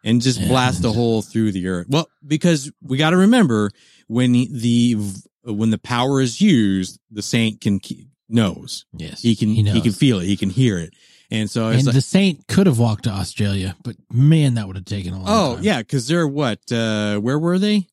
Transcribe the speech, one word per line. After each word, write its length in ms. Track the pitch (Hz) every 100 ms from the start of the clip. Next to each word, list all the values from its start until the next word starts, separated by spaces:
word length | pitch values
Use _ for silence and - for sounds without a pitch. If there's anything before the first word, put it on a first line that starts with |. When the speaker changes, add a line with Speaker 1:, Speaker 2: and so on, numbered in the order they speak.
Speaker 1:
and 160 | 107 120
just 200 | 123 123
Speaker 2:
Yeah. 80 | -
Speaker 1:
blast 360 | 131 127 127
a 60 | 120
hole 300 | 110 117 110
through 300 | 104 113 110
the 160 | 95 92
earth. 180 | 90 87
Well, 200 | 147 160 _ 143
because 440 | 151 175 156 139 _
we 140 | 147 131
gotta 180 | 156 180
remember, 540 | 196 247 165 110 104 - _ _ _
when 240 | 113 127
the 640 | 123 127 131 120 120 120
v-, 280 | 110 104 90 _ _
when 260 | 120 104 113
the 80 | 110
power 420 | - 120 131 135
is 200 | 127 -
used, 580 | 214 135 101 95 92 - _
the 120 | 107
saint 380 | - 120 113 104
can 200 | 110 98
ke-, 260 | - - - _ _
knows. 560 | 113 104 82 - - _
Speaker 2:
Yes, 300 | - 80 -
Speaker 1:
He 120 | 120 110
can, 120 | 107
Speaker 2:
he 120 | 107
Speaker 1:
he 0 | 104 113
can 40 |
Speaker 2:
knows. 120 | 113 98
Speaker 1:
feel 220 | 139 104
it. 60 | 92
He 100 | 101
can 140 | 101
hear 280 | 92 127 92
it. 160 | 82 _ _ _ _
And 160 | 110 104
so 180 | 120 113
it's 100 | 120
Speaker 2:
And 80 | 135
Speaker 1:
like 80 |
Speaker 2:
the 60 | 131
saint 460 | - 185 196 151 -
could 180 | - 196
have 120 | 117
walked 260 | 117 104
to 60 | 117
Australia, 680 | 101 95 - 104 98 92 87
but 120 | 120 - _
man, 420 | 113 143 160 143
that 120 | 117 98
would 100 | 92
have 80 |
taken 300 | 92 104 90
a 40 | 92
long 80 | 95
Speaker 1:
Oh, 260 | 220 156 120
Speaker 2:
time. 80 |
Speaker 1:
yeah, 180 | 190 147
'cause 260 | 107 139 120
they're 180 | 170 156
what, 340 | 139 135 104 -
uh, 460 | 117 113 107 104 104
where 200 | 113 147
were 200 | 165 185
they? 280 | 208 214 180